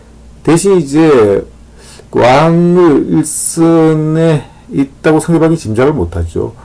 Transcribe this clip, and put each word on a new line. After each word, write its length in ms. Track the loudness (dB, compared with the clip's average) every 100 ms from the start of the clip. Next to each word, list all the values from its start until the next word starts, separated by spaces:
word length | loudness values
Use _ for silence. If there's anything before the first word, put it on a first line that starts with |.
| -20 -20 -20 -8
대신 360 | -2 0 0 0
이제 680 | 0 0 2 4 2 0 -4 -14 -20 -20 -20 -20 -10
왕을 960 | -2 2 2 2 2 2 4 4 2 0
일선에 1400 | -2 -2 -6 -8 -2 0 2 2 0 -2 0 0 -2 -6 -18 -10
있다고 480 | -6 -6 -4 -2 0
상대방이 380 | 0 0 0 0
짐작을 340 | -4 -2 0
못하죠. 640 | -2 -4 -6 -6 -6 -8 -10